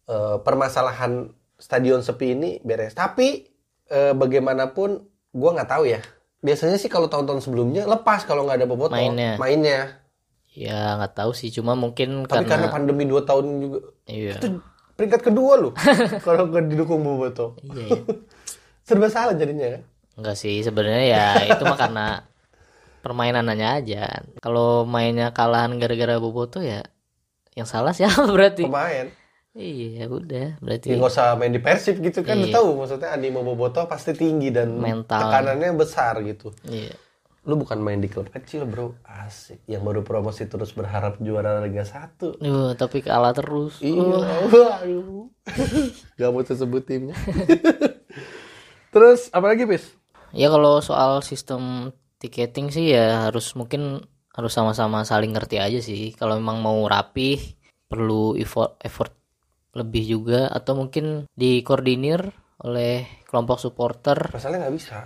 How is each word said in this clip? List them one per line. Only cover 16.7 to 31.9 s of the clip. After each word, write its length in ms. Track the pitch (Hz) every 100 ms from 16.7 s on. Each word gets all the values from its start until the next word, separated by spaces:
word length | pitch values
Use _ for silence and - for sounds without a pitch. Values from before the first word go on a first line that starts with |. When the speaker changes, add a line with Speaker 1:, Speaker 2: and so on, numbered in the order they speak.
| 151 160 156
Speaker 1:
Boboto. 580 | 147 135 127 123 117 -
Speaker 2:
Iya, 220 | 139 135 107
iya. 160 | - - 220 - _
Speaker 1:
<laughs> 440 | - - _ _ -
Serba 200 | 202 214
salah 260 | 226 233
jadinya 340 | 160 147 147 123
kan? 120 | 120 - _ _ -
Speaker 2:
Enggak 220 | 107 101
sih, 260 | 104 104
sebenarnya 400 | 113 107 104 117
ya 220 | 131 107 104 98 104
itu 140 | -
mah 160 | 156 135
karena 480 | 117 113 107 104 - _ _ _ _ _ _ _
permainannya 640 | 123 120 120 120 117 107 113 143
aja. 280 | 110 104 - - - -
Kalau 460 | 117 117 120 120 117
mainnya 460 | 120 117 117 117
kalahan 440 | 120 117 117 120 120
gara-gara 400 | 117 117 117 117
Boboto 480 | 113 120 120 190
ya 240 | 147 104 - _ _ _ _ _ _
yang 140 | 117 113
salah 260 | 110 135
siapa 320 | 175 196 233 208
<laughs> 20 |
berarti? 320 | 190 196 175
Speaker 1:
Pemain. 480 | 147 139 170 135 127 - _ _ _
Speaker 2:
Iya, 560 | 226 180 135 113 113 117
udah, 520 | 127 170 127 147 151
berarti. 280 | 123 120 -
Speaker 1:
Ya, 80 | 123
nggak 160 | 127
usah 240 | 131 120 117
main 160 | 120
di 80 | 123
Persib 400 | 139 196 202